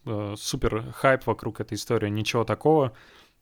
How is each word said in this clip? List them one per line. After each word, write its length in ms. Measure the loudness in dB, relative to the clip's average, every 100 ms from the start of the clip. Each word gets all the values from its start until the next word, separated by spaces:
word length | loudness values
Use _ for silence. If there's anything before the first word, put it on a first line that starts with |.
э, 300 | -8 -6 -6 -6
супер 560 | -6 -2 -2 -2 -6
хайп 340 | 0 2 2 2
вокруг 340 | -2 -4 -8
этой 140 | -8
истории, 340 | -8 -2 0 0
ничего 360 | -2 0 0
такого, 480 | 0 2 4 4 2 -4 -20 -20 _ _